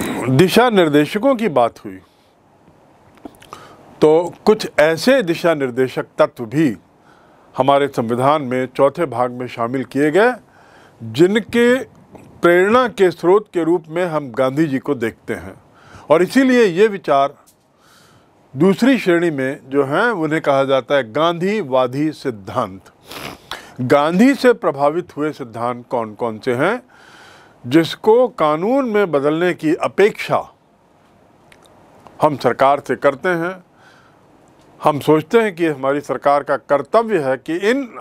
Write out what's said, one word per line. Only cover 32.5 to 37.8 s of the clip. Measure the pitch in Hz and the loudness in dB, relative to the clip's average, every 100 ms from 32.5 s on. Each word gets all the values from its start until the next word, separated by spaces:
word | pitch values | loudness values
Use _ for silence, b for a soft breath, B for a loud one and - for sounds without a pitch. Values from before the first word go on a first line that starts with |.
| 117 131 139 - | 2 2 0 -2
से | 123 | -2
करते | 143 135 185 | -2 -2 -2
हैं। | 170 170 185 _ _ b b b b b _ _ _ _ - | -4 -6 -10 _ _ b b b b b _ _ _ _ -4
हम | 156 147 | -2 0
सोचते | 147 156 151 233 | 2 0 2 0
हैं | 220 165 | 0 -2
कि | 165 | -4
हमारी | 135 135 143 | -2 -2 -2
सरकार | 143 123 143 143 | -4 -2 0 0
का | 139 135 | 0 -4
कर्तव्य | - 139 131 220 226 190 | 0 -2 0 0 0 -2
है | 135 131 | -2 -4
कि | 139 170 | -4 -4
इन | 202 269 | -2 -2